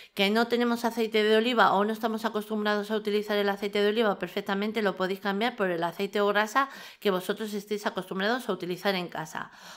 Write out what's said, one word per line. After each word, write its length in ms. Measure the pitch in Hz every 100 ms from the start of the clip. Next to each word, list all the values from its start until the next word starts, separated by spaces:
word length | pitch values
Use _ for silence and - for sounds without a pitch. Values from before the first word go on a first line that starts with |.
| -
Que 160 | - 196
no 200 | 220 233
tenemos 340 | 240 240 233
aceite 400 | 233 233 220 220
de 140 | 208 220
oliva 340 | 233 226 185
o 140 | 190 208
no 80 |
estamos 320 | 220 233 220 220
acostumbrados 680 | 214 208 220 208 208 208
a 60 | 220
utilizar 400 | 214 208 202 208
el 100 | 202
aceite 340 | 196 208 208
de 60 | 208
oliva, 320 | 214 214 190
perfectamente 600 | 180 208 196 196 214 220
lo 160 | 202 180
podéis 240 | 185 190
cambiar 340 | 208 196 240 240
por 140 | 190
el 120 | 170 170
aceite 340 | 165 196 208
o 80 | 202
grasa 400 | 202 214 269 277 - - -
que 120 | 208
vosotros 420 | 185 180 - 220
estéis 320 | 208 202 208 208
acostumbrados 640 | 202 175 190 202 247 240
a 20 |
utilizar 420 | 185 175 180 202 190
en 120 | 175
casa. 440 | - 160 - - - -